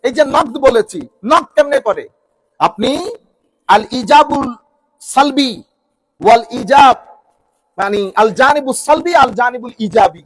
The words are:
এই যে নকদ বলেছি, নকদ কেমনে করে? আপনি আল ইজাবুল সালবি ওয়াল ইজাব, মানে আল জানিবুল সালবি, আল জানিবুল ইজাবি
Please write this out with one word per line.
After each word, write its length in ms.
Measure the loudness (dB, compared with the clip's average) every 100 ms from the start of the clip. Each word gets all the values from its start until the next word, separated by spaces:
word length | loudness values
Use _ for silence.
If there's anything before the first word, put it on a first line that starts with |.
এই 80 | -4
যে 140 | 0 0
নকদ 320 | 0 -2 -6
বলেছি, 440 | -4 -2 -4 -10 -16 _ -2
নকদ 200 | -2 0 -2
কেমনে 240 | 0 -2
করে? 300 | -4 -6 -10 _ _ _ _ _
আপনি 560 | -4 -2 -4 -4 -8 -14 _ _ _ _ 0
আল 180 | 0 0
ইজাবুল 640 | -8 2 4 4 -2 -6 -10 _ _ _ _
সালবি 640 | -6 -2 0 0 -4 -6 _ _ _ _ _ _ 2
ওয়াল 180 | 2 2
ইজাব, 440 | -10 0 4 4 4 -6 _ _ _ _ _ _ -8
মানে 340 | -4 -4 -4 0
আল 140 | 0
জানিবুল 440 | 2 2 2 -2
সালবি, 420 | -6 0 0 2 2
আল 180 | 2
জানিবুল 380 | 0 -4 -4 -16 -10
ইজাবি 440 | -2 2 2 0